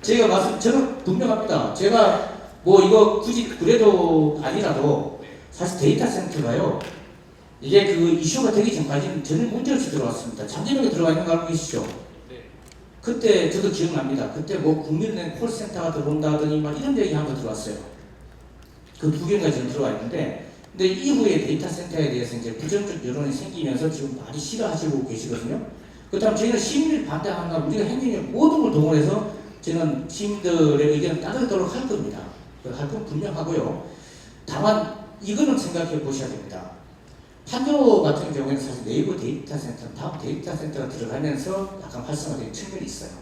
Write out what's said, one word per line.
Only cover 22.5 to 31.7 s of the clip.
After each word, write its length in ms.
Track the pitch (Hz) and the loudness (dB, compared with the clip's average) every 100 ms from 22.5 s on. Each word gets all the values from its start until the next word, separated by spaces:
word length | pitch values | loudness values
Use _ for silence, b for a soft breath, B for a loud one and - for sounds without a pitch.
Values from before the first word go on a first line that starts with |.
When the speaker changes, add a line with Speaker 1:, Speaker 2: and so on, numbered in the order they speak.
| 110 | -8
Speaker 1:
부정적 500 | 156 202 - 165 120 | -4 -2 -2 -6 -6
여론이 260 | 139 139 | -4 -4
생기면서 560 | 135 175 170 147 131 156 | -4 -8 -6 -2 0 -2
지금 320 | 147 135 123 | -2 -8 -8
많이 140 | - 143 | -10 -10
싫어하시고 680 | - 226 220 165 160 131 120 | -8 -4 -2 -2 -2 -2 -4
계시거든요. 580 | 113 120 117 117 - - B B B B | -8 -6 -6 -6 -6 -8 B B B B
그렇다면 260 | 196 220 208 | 0 2 2
저희는 220 | 233 214 | 2 2
시민을 460 | - 277 311 302 - | 2 2 2 2 -2
반대하는 440 | 151 196 180 170 | -4 -4 -4 -4
건 180 | 165 - | -2 -2
우리가 160 | 214 214 | 0 0
행정력 460 | 247 254 208 - | 0 -2 -2 -4
모든 300 | 220 311 311 | 4 4 4
걸 100 | - | 2
동원해서 640 | 151 156 151 160 208 - B B B | 4 4 4 4 0 -4 B B B
저는 460 | - 165 160 139 - | -4 0 0 -2 -6
시민들의 800 | - 208 202 175 165 151 143 151 | -6 -6 -2 0 4 4 6 4
의견을 340 | 151 175 156 | 2 0 -2
따르도록 520 | - 247 240 196 180 | -4 -4 0 0 -2